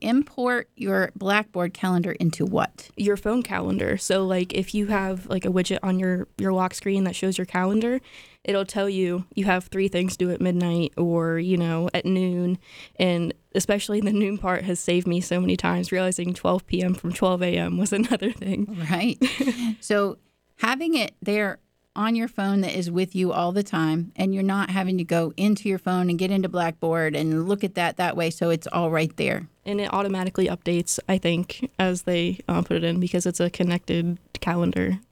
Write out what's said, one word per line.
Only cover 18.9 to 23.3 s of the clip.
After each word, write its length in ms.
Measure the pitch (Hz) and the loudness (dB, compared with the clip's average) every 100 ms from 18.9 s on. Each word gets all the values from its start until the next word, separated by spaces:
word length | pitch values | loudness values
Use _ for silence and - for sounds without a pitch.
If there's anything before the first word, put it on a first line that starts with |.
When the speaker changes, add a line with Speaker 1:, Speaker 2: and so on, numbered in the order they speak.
| 175 226 - | 0 0 0
Speaker 2:
<laughs> 60 | 254 - 269 240 233 220 | 0 0 -2 -2 -4 -4
Speaker 1:
So 380 | - 208 202 - _ _ _ - | 0 2 0 -4 _ _ _ -4
having 380 | 220 262 330 311 | -2 0 0 0
it 180 | 208 - | 0 -4
there 380 | - 208 202 - _ _ _ - | -2 0 0 -4 _ _ _ -4
on 200 | 220 233 | 0 0
your 120 | 233 | -2
phone 340 | - 196 196 | -2 0 2
that 140 | 180 185 | 2 -2
is 160 | 170 | -2
with 240 | 175 185 185 | 0 0 0
you 160 | 180 | 0